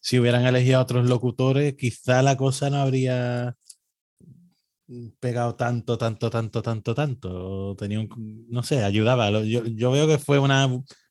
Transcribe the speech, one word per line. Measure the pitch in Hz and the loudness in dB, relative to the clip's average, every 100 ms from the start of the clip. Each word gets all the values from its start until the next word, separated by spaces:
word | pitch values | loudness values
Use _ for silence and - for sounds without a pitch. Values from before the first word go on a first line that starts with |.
si | - 127 | -2 2
hubieran | 120 120 127 | 4 4 2
elegido | 127 127 131 | 2 4 4
a | |
otros | 127 123 123 | 2 2 2
locutores, | 123 123 - 131 135 147 135 | 2 0 0 0 2 0 -2
quizá | 127 - - 127 | -6 -4 0 4
la | 135 135 | 4 4
cosa | 135 131 143 | 0 0 -2
no | 143 | 0
habría | 135 131 127 127 123 120 123 120 _ - _ _ _ _ - - _ _ _ _ - 120 117 - | 0 0 0 -2 -2 -4 -6 -10 _ -20 _ _ _ _ -20 -20 _ _ _ _ -20 -18 -18 -8
pegado | 123 120 120 | -6 -2 -4
tanto, | 117 120 120 110 117 | -2 -2 -2 -2 -2
tanto, | 117 110 117 | -2 -2 -2
tanto, | 117 113 117 | -2 -4 -4
tanto, | 110 113 104 | -4 -6 -4
tanto. | 113 147 127 92 90 92 95 98 98 | -2 -2 -4 -8 -8 -8 -8 -8 -6
Tenía | 101 107 | -6 -4
un, | 107 - 110 110 117 | -6 -8 -14 -16 -10
no | 120 | -6
sé, | 120 143 | -2 0
ayudaba. | 101 101 110 127 107 | 2 2 4 4 2
Lo, | 104 | 0
yo, | 107 117 117 | 0 -2 -2
yo | 110 123 | -2 0
veo | 135 156 | 2 4
que | 151 | 2
fue | - 143 | 2 2
una | 139 135 135 127 135 - _ | 4 4 2 0 -8 -20 _